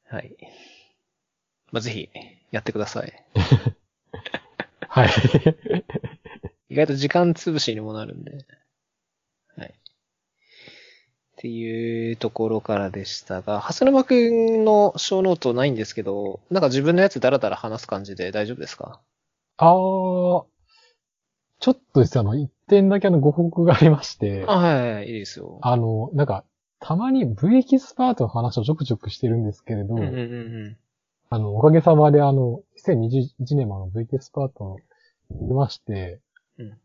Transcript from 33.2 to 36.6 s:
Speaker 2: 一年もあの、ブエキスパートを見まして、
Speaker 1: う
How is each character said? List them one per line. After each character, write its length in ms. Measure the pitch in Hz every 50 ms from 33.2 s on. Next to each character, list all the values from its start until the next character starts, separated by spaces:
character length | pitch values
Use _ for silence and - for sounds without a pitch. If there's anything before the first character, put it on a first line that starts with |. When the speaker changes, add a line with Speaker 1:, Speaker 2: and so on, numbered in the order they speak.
| 123 143 _ -
Speaker 2:
一 160 | 131 123 147
年 120 | 143 127 104
も 80 | 98
あ 20 | 95
の、 60 | 95 92
ブ 120 | 95 113
エ 40 | 117
キ 120 | 117 - 131
ス 120 | - _
パ 160 | _ 147 139
ー 60 | 135 _
ト 80 | _ 104
を 140 | 95 98 98 _ _ _ _ _ _ _ _ _ _
見 220 | - - - - 127
ま 140 | 135 143 -
し 100 | - -
て、 420 | _ - 104 98 92 87 110 120 _ _ _ _ _ _ _
Speaker 1:
う 60 | -